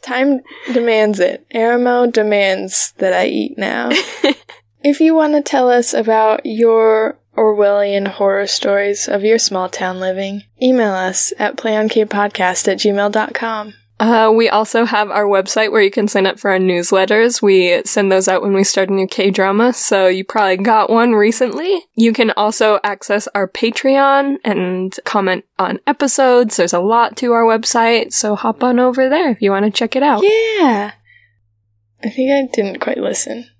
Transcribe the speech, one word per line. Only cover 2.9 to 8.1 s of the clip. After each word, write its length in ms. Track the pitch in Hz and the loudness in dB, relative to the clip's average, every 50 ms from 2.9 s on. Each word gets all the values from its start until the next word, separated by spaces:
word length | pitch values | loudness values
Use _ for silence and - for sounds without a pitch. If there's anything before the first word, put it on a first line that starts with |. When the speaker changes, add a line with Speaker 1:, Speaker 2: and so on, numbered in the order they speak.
| _ | _
Speaker 1:
that 160 | _ - 185 185 | _ -2 -2 0
I 120 | 180 185 | 0 -2
eat 300 | - - - - - - | -2 -2 -4 -4 -6 -6
now. 320 | - 233 - - - - 240 - - - - - - - | -6 -6 -4 -4 -4 -4 -2 -2 -4 -4 -6 -8 -2 -2
Speaker 2:
<laughs> 80 | - 277 - _ _ - _ _ _ _ _ - | -2 -2 -4 _ _ -20 _ _ _ _ _ -2
Speaker 1:
If 140 | 285 285 - | -2 2 2
you 140 | 320 320 320 | 2 2 4
want 180 | 320 311 302 302 | 2 2 2 0
to 80 | 294 | 0
tell 260 | 285 - - 277 254 247 | -2 0 0 0 2 4
us 240 | 247 240 240 - - | 2 2 0 0 -2
about 460 | - 220 226 220 220 220 220 220 - - | -2 0 0 2 2 2 2 0 -2 -4
your 720 | - 220 220 233 226 226 226 220 220 220 220 220 - - _ _ _ _ | -8 -2 2 2 4 4 4 4 4 2 2 0 -2 -6 _ _ _ _
Orwellian 720 | - 226 214 208 208 208 202 202 202 202 202 202 202 196 | 0 0 0 2 2 2 2 2 2 0 0 0 -2 -2
horror 380 | 202 | -4